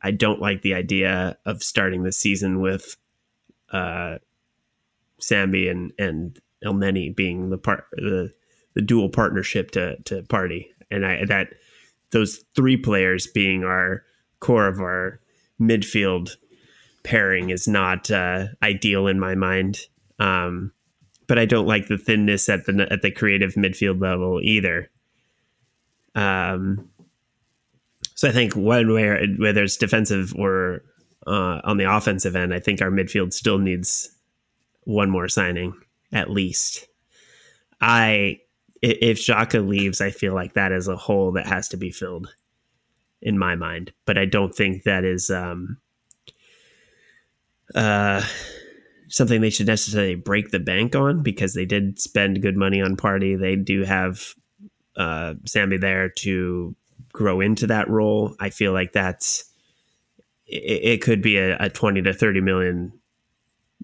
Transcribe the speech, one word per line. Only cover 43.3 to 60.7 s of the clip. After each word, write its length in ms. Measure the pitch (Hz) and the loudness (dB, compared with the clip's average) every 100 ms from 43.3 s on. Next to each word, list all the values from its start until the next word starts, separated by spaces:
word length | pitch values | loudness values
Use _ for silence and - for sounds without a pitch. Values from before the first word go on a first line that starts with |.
| 98 | 0
my 160 | 90 87 | 0 -2
mind, 360 | 82 82 90 - - | -4 -8 -12 -10 -2
but 140 | 98 | 0
I 60 | 98 | 2
don't 280 | 104 95 | 2 0
think 300 | - 101 92 | 0 -2 -2
that 200 | 104 95 | 0 0
is, 280 | 92 90 - | 0 -2 -2
um, 460 | 92 90 87 95 131 _ _ - - - - _ _ _ _ _ _ _ _ _ _ _ _ - | -4 -6 -8 -10 -12 _ _ -20 -20 -20 -20 _ _ _ _ _ _ _ _ _ _ _ _ -8
uh, 480 | - 110 101 101 98 101 - - - - - _ _ - - | 0 2 2 2 0 -2 -8 -14 -18 -20 -20 _ _ -6 0
something 240 | 120 117 | 2 4
they 100 | 110 | 2
should 180 | - 104 | 2 2
necessarily 480 | 107 - 104 98 90 | 2 0 0 0 -2
break 360 | 98 101 104 | -2 -2 0
the 80 | 95 | -2
bank 340 | 85 92 117 | 0 0 0
on, 300 | 131 139 160 | 2 2 2
because 300 | 135 95 117 | 0 0 -2
they 100 | - | -2
did 340 | 92 101 98 101 | -2 0 0 -4
spend 440 | - 104 101 95 | -4 0 2 2
good 160 | 98 95 | 0 0
money 240 | 95 98 | 2 2
on 160 | 95 95 | 0 0
Partey. 420 | 104 98 98 95 | 0 0 0 0
They 160 | 95 95 | 0 0
do 300 | 95 98 95 | 0 0 0
have, 480 | 95 92 95 - - _ _ 208 _ _ - | 0 0 -4 -10 -16 _ _ -20 _ _ -4
uh, 380 | 85 80 82 76 - | -4 -2 -6 -8 -4
Sambi 340 | 110 98 95 | -2 0 0
there 300 | 98 95 92 | 0 0 -2
to 640 | - 101 92 90 90 85 - _ - - | -4 -2 -2 -2 -4 -6 -10 _ -20 -14
grow 260 | - 104 92 | -2 0 2
into 260 | 101 110 110 | 2 2 2
that 220 | 107 - | 2 2
role. 460 | 110 107 104 104 - | 2 4 2 0 -4
I 80 | 98 | -6
feel 240 | - 101 | 0 0
like 180 | 92 92 | 0 0
that's, 540 | 104 92 90 - - - _ _ _ _ _ _ _ _ _ - | 0 -2 -2 -4 -4 -8 _ _ _ _ _ _ _ _ _ -12
it, 340 | - - | -8 -4